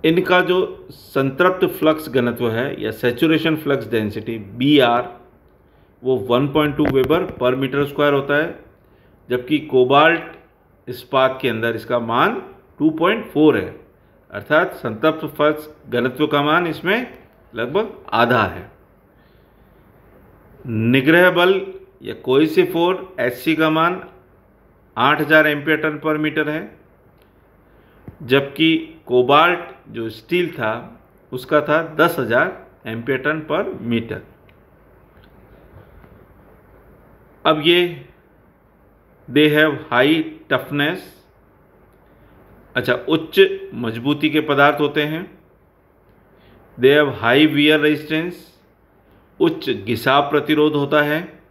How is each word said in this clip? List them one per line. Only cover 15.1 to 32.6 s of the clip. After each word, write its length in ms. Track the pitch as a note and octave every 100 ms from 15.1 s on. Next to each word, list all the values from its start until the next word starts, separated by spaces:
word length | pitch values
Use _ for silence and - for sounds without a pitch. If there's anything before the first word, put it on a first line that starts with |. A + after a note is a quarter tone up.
| D#3 D3+
फ्लक्स 420 | - D3+ D3+ - - -
घनत्व 360 | A#2+ B2+ B2+ D3
का 160 | D3
मान 240 | C#3+ E3 F3
इसमें 400 | C#3+ E3+ A3 B3+ - _ _ _
लगभग 420 | - A#2+ E3+ A3+ - -
आधा 280 | A2+ E3 A#2+
है। 260 | G2 F#2+ F2 _ _ _ _ _ _ _ _ _ _ _ _ _ _ - - _ _ -
निग्रह 680 | - A2+ A2+ C3 C3+ E3 F3+
बल 280 | E3+ F3+ G3 - - - _
या 120 | G#2+ A2
कोई 220 | - C3 D#3
से 180 | D#3+ E3
फ़ोर 500 | E3+ E3+ F#3 - -
एचसी 340 | B2 B2 - D#3
का 140 | D#3+
मान 320 | D#3+ E3 F#3 - - _ _ _ _ _ _ _ -
आठ 240 | B2+ D3+
हज़ार 260 | D3 D#3 D3+
एम्पियर 300 | D3 C#3+ D#3
टर्न 200 | D#3 D3+
per 160 | D#3 D3+
meter 260 | D3+ D3+ D3+
है, 280 | D#3 G3+ - _ _ _ _ _ _ _ _ _ _ _ _ - -
जबकि 520 | A#2 C3+ C#3 - D#3+ D#3+ - - -
कोबाल्ट 680 | B2 B2 C#3+ E3+ F3 - - -
जो 200 | A2 A2+
स्टील 400 | A2 - F3+ E3+
था 200 | - A2 A#2 D3 - _ _ _
उसका 280 | B2+ - D3+
था 220 | D3 D#3 D#3+ D#3
दस 200 | E3 E3
हज़ार 340 | A2+ A#2 F3 F#3